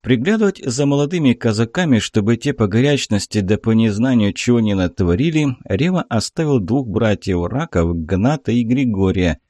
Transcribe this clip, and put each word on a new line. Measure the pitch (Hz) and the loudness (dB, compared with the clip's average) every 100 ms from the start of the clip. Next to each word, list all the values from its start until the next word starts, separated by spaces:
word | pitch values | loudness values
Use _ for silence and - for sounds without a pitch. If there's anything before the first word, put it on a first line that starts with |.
Приглядывать | - 123 147 220 208 - 135 | 0 0 2 2 0 -2 -6
за | 120 143 | -2 0
молодыми | 143 147 175 143 | 2 0 0 0
казаками, | 117 117 107 117 180 175 117 | 2 0 0 -2 -2 0 0
чтобы | - 110 101 117 | 2 -2 0 0
те | 147 | -2
по | 127 107 | -2 0
горячности | 110 139 143 - 104 - 107 | 2 2 0 0 -4 -2 -4
да | 95 104 | 0 0
по | 117 | 2
незнанию | 110 113 101 127 123 101 | 2 2 0 2 2 2
чего | 90 - 120 | 0 0 2
не | 107 98 | 2 0
натворили, | 90 - 87 87 156 156 147 127 - | -2 0 0 2 0 0 -2 -4 -6
Рева | 98 165 185 - | -2 0 -2 -2
оставил | 113 - - 156 135 | -4 -4 -4 0 0
двух | 87 131 123 | 0 -2 -2
братьев | 95 110 101 - 87 87 | -2 0 -2 -2 -2 -2
Раков, | 123 165 - 85 85 | -4 -4 -2 0 -2
Гната | 78 92 117 147 - | -2 0 0 0 -2
и | 120 | -2
Григория | 113 127 127 98 95 92 87 78 | 0 0 0 0 0 2 0 -2